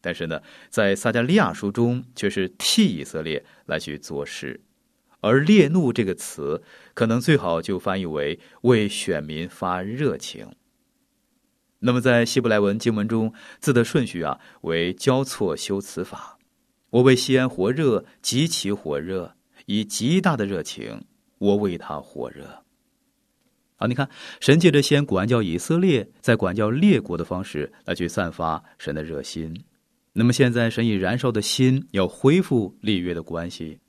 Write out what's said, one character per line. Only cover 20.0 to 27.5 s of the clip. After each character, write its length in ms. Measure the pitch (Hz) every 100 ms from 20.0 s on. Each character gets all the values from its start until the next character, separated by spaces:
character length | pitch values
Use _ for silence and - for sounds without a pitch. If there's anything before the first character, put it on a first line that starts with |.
| 120 180
大 160 | 185 131
的 80 | 101
热 160 | 92
情， 420 | 76 - 55 55 - _ _ _
我 160 | 101 101
为 200 | 101 85
他 220 | - 73
火 300 | - - 62
热。 340 | - - - _ _ _ _ _ _ _ _ _ _ _ _
好， 120 | 113
你 80 | 123
看， 140 | 139 - - -
神 200 | - 156
借 120 | 170
着 100 | 147
先 200 | 139 143
管 240 | 143 95 107
教 140 | 120
以 160 | 87 85
色 200 | - 165
列， 280 | 185 131 - _
再 160 | - 113
管 200 | 95 98
教 140 | 107
列 320 | 131 202 135
国 160 | - 85
的 80 | 85
方 180 | 90
式 280 | 90